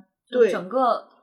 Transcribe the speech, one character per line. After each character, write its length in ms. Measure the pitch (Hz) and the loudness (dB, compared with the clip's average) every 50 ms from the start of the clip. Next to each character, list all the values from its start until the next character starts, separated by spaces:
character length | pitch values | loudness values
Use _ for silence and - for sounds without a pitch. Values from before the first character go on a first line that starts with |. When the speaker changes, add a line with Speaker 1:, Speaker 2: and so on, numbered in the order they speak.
| - _ _ _ _ - | -20 _ _ _ _ -4
Speaker 1:
对。 160 | 240 254 233 | 2 2 2
Speaker 2:
就 60 | 202 180 | 2 2
整 160 | 190 180 185 | -2 -6 -6
个， 360 | 226 269 262 240 - - - - _ _ | -4 -2 0 0 0 -2 -4 -14 _ _